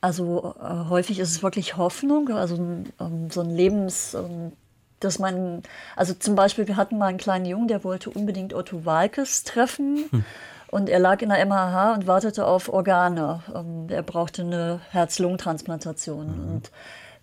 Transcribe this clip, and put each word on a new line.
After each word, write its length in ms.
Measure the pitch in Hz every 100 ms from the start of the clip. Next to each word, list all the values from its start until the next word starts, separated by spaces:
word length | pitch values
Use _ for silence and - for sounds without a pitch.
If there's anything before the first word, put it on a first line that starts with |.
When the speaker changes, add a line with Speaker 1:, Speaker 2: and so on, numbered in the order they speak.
Speaker 1:
Also, 520 | 185 170 175 175 - -
äh, 300 | - 175 165
häufig 300 | 180 180 190
ist 100 | 185
es 140 | 165
wirklich 340 | 190 180 180 -
Hoffnung, 520 | 180 - 277 294 285
also, 260 | 214 180 170
ähm, 720 | 175 170 185 - 170 165 165
so 120 | 175
ein 100 | 170
Lebens-, 640 | 170 185 208 190 - - -
ähm, 380 | 175 170 170 - _ _ _ _
dass 180 | 196 -
man, 440 | 190 180 185 175 - - - -
also 180 | 180
zum 220 | 175 - 202
Beispiel, 320 | 202 214 202
wir 80 | 196
hatten 240 | 196 220
mal 80 | 202
einen 100 | 185
kleinen 280 | 208 185 180
Jungen, 220 | 190 233
der 160 | 208
wollte 280 | 196 185 -
unbedingt 420 | - 208 190 190
Otto 320 | - 180 175 160
Waalkes 580 | 160 196 240 269 -
treffen. 600 | - - 247 - 277 294 302
Speaker 2:
Hm. 120 | 120 104 - - - -
Speaker 1:
Und 200 | 196 196
er 100 | 185
lag 240 | 185 196
in 60 | 220
der 100 | 202
M 120 | 196
H 200 | 196 185
H 220 | 185 202
und 140 | 220 185
wartete 380 | 185 220 202 -
auf 220 | 185 -
Organe. 720 | 190 185 180 180 175 151 165 165
Ähm, 340 | - 170 165 160
er 140 | 160
brauchte 400 | 160 170 170 -
eine 360 | 175 175 170 170 -
Herz-Lungen-Transplantation. 1400 | 185 170 - 175 185 185 160 - 160 165 156 - 147 151
Speaker 2:
Mhm. 260 | 87 82
Speaker 1:
Und 180 | 104 117 - - - - -